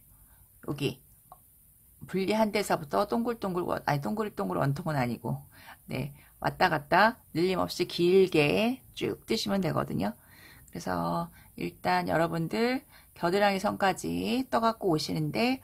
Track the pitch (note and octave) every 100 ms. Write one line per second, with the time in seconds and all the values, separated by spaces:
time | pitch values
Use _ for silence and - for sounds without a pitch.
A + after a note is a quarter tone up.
0 | - - - - - - - D3 C3 -
1 | - _ - - - _ - _ _ -
2 | - F#3 F#3+ G#3+ A3 G#3 G3 F#3 D3 G3
3 | G#3 A#3 A#3 A#3 G3 F3 - - - C#3+
4 | G#3+ G#3+ G#3 - F#3+ F3 C#3 C#3+ E3 D3
5 | B2 A2+ C3 C#3 - - - - - B2+
6 | C#3+ - - - - - F#3 D3+ - E3+
7 | A3 - - D#3 F3+ F3+ F3 - F3 -
8 | F3 F#3+ F#3 D#3 D3 F#3 A#3 C4 - -
9 | - - - A3 G#3 G3 F3 - C#3+ -
10 | G3+ - - - - - - F3+ F#3 F3
11 | E3+ E3+ E3+ - - - E3+ E3+ F3+ F3+
12 | F3+ E3 E3 E3+ D#3+ G#3+ A#3+ C4+ - -
13 | - - F3 G3+ G3+ F#3+ G3+ G3 G3 F3+
14 | D#3+ F3 F#3+ A#3+ C4 A#3+ A3+ A3 G3 D#3
15 | E3+ E3+ D3+ G#3 A#3+ C4